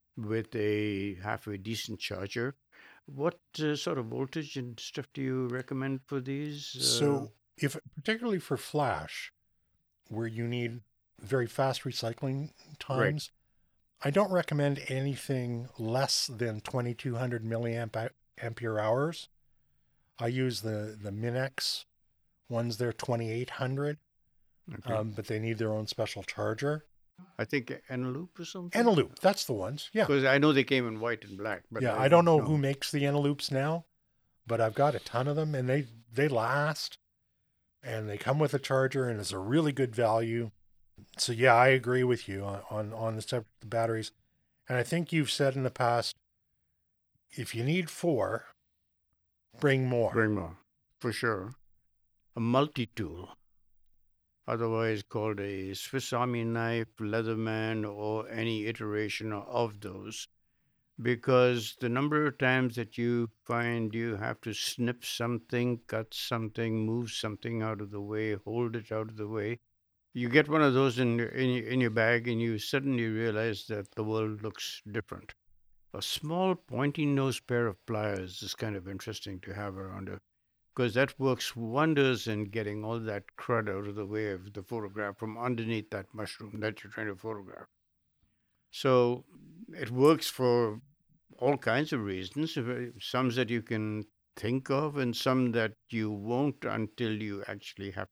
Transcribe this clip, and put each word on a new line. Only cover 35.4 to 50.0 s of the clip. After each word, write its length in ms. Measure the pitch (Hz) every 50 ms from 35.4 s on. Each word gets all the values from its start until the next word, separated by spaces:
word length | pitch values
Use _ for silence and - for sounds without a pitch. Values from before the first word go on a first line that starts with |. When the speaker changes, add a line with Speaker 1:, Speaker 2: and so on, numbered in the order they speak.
| 156 156 151
Speaker 2:
and 160 | 131 127 127
they, 160 | 131 147 139 - - - - -
they 160 | 113 123 143 151
last, 680 | 131 113 110 117 131 143 147 151 151 - - - - - _ _ _ _ _ _ _ _ _ _ _ _ _ _ _ _ -
and 260 | 127 117 110 107 107
they 80 | 101 104
come 220 | - 123 135 151
with 160 | 156 143 -
a 40 | 135
charger, 480 | - - 135 131 131 131 131 135 127 123
and 120 | 117 104
it's 120 | 101 -
a 60 | - 92
really 340 | 95 104 131 160 160 151
good 240 | 135 127 135 120 107
value. 540 | 117 120 107 110 113 117 113 117 117 117 110 - _ _ _ _ _ _ _ _ - - - - -
So, 140 | - -
yeah, 240 | 117 113 127 131 117
I 140 | 117 123 135
agree 340 | 131 131 117 123 127 127 127
with 240 | 123 120 110 - -
you 140 | 98 98 101
on, 180 | 101 98 90 - -
on, 240 | 110 107 107 104 107
on 220 | 110 113 113 113
the 60 | 110 107
subject 260 | - 131 120 113 - _
of 40 | _
the 40 | - 110
batteries. 440 | 117 117 117 117 113 110 107 - - _ _ _ _ _ _ _ _ _ _ -
And 80 | 127 123
I 60 | 120
think 280 | - 165 170 170 -
you've 200 | 165 160 143 117
said 240 | - - 143 135 123
in 80 | 139 131
the 80 | 127
past, 440 | - - 127 117 117 117 110 - - - _ _ _ _ _ _ _ _ _ _ _ _ _ _ _ _ _ _ _ _ _ _
if 240 | - - 113 - -
you 80 | 113 120
need 260 | 139 165 185 175 156
four, 560 | - - - 170 151 113 98 95 107 110 - - - _ _ _ _ _ _ _ _ _ _ _ _ _ _ _ _ _ _ _ - 120
bring 280 | 151 143 135 131 131 127
more. 240 | 127 120